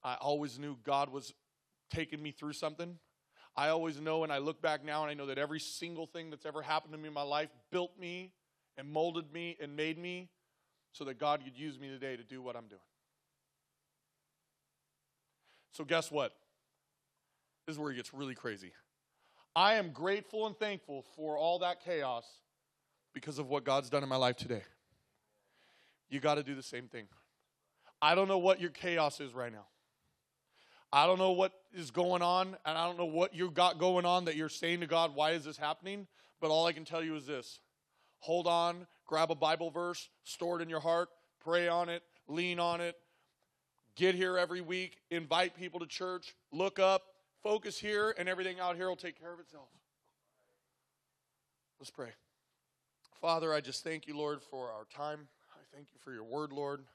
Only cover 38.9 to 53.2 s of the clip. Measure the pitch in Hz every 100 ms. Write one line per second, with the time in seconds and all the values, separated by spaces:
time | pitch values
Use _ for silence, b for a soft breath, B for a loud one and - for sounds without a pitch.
38.9 | b - 156 160 160 156 160 170 156 175
39.9 | 175 - _ - - 175 175 165 160 156
40.9 | 170 170 - b _ - 175 175 170 170
41.9 | 170 _ b _ 151 180 175 170 170 170
42.9 | 170 _ _ _ _ _ _ _ _ _
43.9 | - 185 180 185 185 175 185 170 185 185
44.9 | - _ 170 160 160 180 175 180 175 170
45.9 | - 185 185 - - _ 147 190 190 190
46.9 | 190 - _ _ _ 214 214 208 - 208
47.9 | 208 214 214 180 185 185 180 180 170 185
48.9 | 175 180 156 165 170 165 151 135 _ _
49.9 | _ _ _ _ _ _ _ _ _ _
50.9 | _ _ _ _ _ _ _ _ _ 135
51.9 | - 123 110 _ _ _ _ _ _ _
52.9 | _ _ -